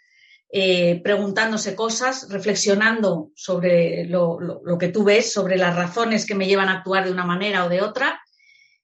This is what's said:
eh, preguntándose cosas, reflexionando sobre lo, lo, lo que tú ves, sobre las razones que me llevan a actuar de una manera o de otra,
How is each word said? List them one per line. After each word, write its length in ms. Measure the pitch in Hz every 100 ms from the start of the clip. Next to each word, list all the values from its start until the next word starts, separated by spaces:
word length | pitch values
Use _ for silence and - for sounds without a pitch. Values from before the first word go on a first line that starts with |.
| _ _ _ _ _
eh, 480 | 196 190 180 175 175
preguntándose 720 | 202 202 202 190 220 214 208
cosas, 520 | 190 226 - 254 262 -
reflexionando 1000 | 196 208 196 208 196 220 226 196 165 -
sobre 680 | - - 180 175 175 170 170
lo, 340 | 175 180 170 165
lo, 220 | 175 -
lo 140 | - 175
que 120 | 175
tú 160 | 214
ves, 280 | 202 214 226
sobre 240 | 208 180 185
las 180 | 175
razones 520 | 170 175 233 226 214 -
que 80 |
me 120 | 196 190
llevan 220 | 196 196
a 100 | 185
actuar 280 | 185 190 185
de 60 |
una 120 | 180
manera 400 | 180 180 208 196
o 60 | 175
de 100 | 180
otra, 400 | 208 - 285 - _ _ _ _ _ _